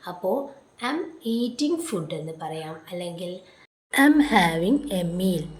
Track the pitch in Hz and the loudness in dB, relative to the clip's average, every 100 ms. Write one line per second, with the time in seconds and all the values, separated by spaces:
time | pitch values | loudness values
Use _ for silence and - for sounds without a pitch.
0 | - 175 185 240 277 - _ _ 240 302 | -12 -6 -2 -2 -4 -12 _ _ -4 -4
1 | 349 - 233 226 240 - 294 330 - 202 | -4 -8 -2 0 -2 0 0 0 -2 -4
2 | 156 170 156 160 160 160 156 160 - 180 | -4 -6 -8 -8 -8 -8 -8 -12 -10 -8
3 | 175 165 180 185 - - - _ _ - | -8 -8 -10 -10 -14 -20 -20 _ _ 4
4 | 277 302 285 220 170 165 175 285 - 185 | 6 6 6 6 4 4 2 2 0 -2
5 | 175 175 190 175 151 - | -2 0 0 0 -2 -10